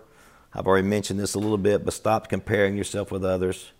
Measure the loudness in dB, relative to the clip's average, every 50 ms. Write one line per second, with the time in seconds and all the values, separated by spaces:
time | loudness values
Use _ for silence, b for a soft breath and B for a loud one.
0 | -18 b b b b b b b b b b -4 2 4 4 4 4 2 0 0
1 | -2 -2 -4 -4 -4 -2 -2 -2 0 0 0 2 2 2 2 2 0 -2 -4 -2
2 | 0 0 0 0 0 -2 -4 -4 -2 0 2 4 4 2 2 -2 -4 -4 -4 -6
3 | -6 -4 -4 -2 -2 0 0 0 0 0 -2 -4 -10 -20 -20